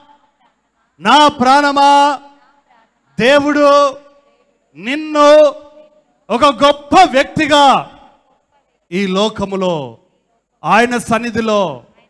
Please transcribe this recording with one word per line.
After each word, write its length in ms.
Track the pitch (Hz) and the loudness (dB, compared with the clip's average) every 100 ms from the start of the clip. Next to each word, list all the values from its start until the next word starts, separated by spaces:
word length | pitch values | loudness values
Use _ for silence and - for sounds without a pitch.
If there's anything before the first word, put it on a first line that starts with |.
| _ _ _ _ _ _ _ _ _ _ | _ _ _ _ _ _ _ _ _ _
నా 280 | 185 277 294 | 0 2 2
ప్రాణమా, 880 | 294 247 277 285 285 285 285 285 277 - _ _ _ _ _ _ _ _ - | 0 0 2 0 0 2 2 2 -2 -12 _ _ _ _ _ _ _ _ -4
దేవుడు 760 | 233 294 285 294 285 285 285 262 - _ _ _ _ _ _ | 0 2 0 0 2 2 0 -4 -18 _ _ _ _ _ _
నిన్ను 800 | 143 202 294 311 302 294 302 294 277 - - _ _ _ _ - | -16 -10 -8 -6 0 4 6 4 0 -14 -20 _ _ _ _ -8
ఒక 340 | - 285 220 | -2 -2 0
గొప్ప 320 | 285 285 - 330 349 | 0 -2 0 2 2
వ్యక్తిగా 800 | 247 269 285 302 294 285 208 139 - _ _ _ _ _ _ _ _ _ | 2 -4 -4 -2 2 2 2 -4 -16 _ _ _ _ _ _ _ _ _
ఈ 140 | 175 196 | -6 -4
లోకములో 920 | 185 214 214 196 196 185 165 131 113 _ _ _ _ _ _ | -2 -4 -4 -10 -6 -6 -6 -10 -18 _ _ _ _ _ _
ఆయన 320 | 151 202 240 247 | -2 0 0 -4
సన్నిధిలో 880 | - 220 240 220 220 208 180 127 - _ | -4 -6 -4 -6 -4 -2 -4 -8 -18 _